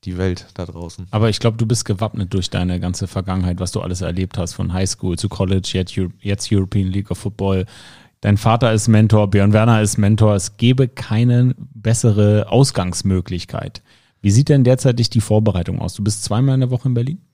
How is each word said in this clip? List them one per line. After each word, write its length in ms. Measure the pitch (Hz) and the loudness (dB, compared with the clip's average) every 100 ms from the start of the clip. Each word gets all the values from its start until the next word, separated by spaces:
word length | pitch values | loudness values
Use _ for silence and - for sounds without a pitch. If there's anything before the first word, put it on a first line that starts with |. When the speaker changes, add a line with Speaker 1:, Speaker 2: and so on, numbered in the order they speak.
Speaker 1:
die 120 | - 90 | -10 -4
Welt 300 | 95 90 - | -4 -4 -10
da 100 | - | -14
draußen. 420 | 87 87 85 - 90 | -14 -12 -16 -16 -6
Speaker 2:
Aber 180 | 107 113 | 0 0
ich 100 | 101 | 2
glaub, 180 | 117 113 | 0 0
du 80 | 113 | 0
bist 180 | 120 | -2
gewappnet 480 | - 95 110 - 90 | -2 -4 -4 -4 -4
durch 160 | 98 92 | -4 -4
deine 300 | - 90 90 | -2 -2 -2
ganze 260 | 90 90 95 | -4 -6 -6
Vergangenheit, 540 | 101 90 92 90 87 | -6 -4 -2 -2 -2
was 120 | 90 | -4
du 80 | - | -6
alles 200 | 90 90 | -6 -6
erlebt 380 | 87 87 92 - | -6 -4 -6 -4
hast, 160 | 85 | -8
von 180 | - 92 | -6 -4
Highschool 460 | 90 92 - 92 85 | -2 -4 -4 -6 -4
zu 100 | 101 | -4
College, 420 | - 95 95 92 | -4 -2 -2 -2
jetzt 240 | 92 90 - | -4 -4 -4
Eu-, 120 | 92 - | -6 -6
jetzt 300 | 101 101 - | -6 -6 -2
European 360 | 104 95 104 95 | -2 0 -2 -2
League 220 | 95 98 | -4 -6
of 80 | 92 | -8
Football. 480 | 104 101 98 95 92 - - - _ _ | -8 -4 -2 -2 -4 -10 -20 -20 _ _
Dein 160 | 107 104 | 0 2
Vater 380 | 113 113 117 | 2 2 2
ist 140 | 110 107 | 2 4
Mentor, 420 | 110 110 107 104 | 4 6 4 4
Björn 240 | 101 101 | 2 4
Werner 260 | 107 113 113 | 4 4 4
ist 160 | 107 - | 2 2
Mentor. 380 | 101 107 110 | 2 4 4
Es 240 | 101 - - | 2 -2 0
gäbe 300 | 120 127 127 | 2 2 0
keine 680 | - - 107 120 120 127 127 | -2 -4 0 2 4 2 0
bessere 920 | - 113 107 113 120 104 104 104 107 | -10 -8 -2 2 2 4 4 4 2
Ausgangsmöglichkeit. 1300 | 117 139 - 92 90 101 92 90 90 - - - - _ _ _ _ | 2 2 0 -4 -4 -2 -2 -2 -8 -8 -10 -10 -14 _ _ _ _
Wie 100 | 101 | 2
sieht 200 | 104 143 | 2 4
denn 140 | 147 | 4
derzeitig 440 | 123 127 135 120 117 | 4 4 2 0 0
die 140 | 117 | 0
Vorbereitung 580 | - 107 110 90 85 95 | 2 2 2 0 -4 -6
aus? 140 | 90 | -8
Du 100 | - | -4
bist 180 | 101 104 | -4 -4
zweimal 320 | - 107 135 | -4 0 2
in 60 | 131 | 2
der 100 | 123 | 0
Woche 180 | 127 131 | -2 -2
in 60 | |
Berlin? 280 | 117 123 175 _ | -2 -4 -6 _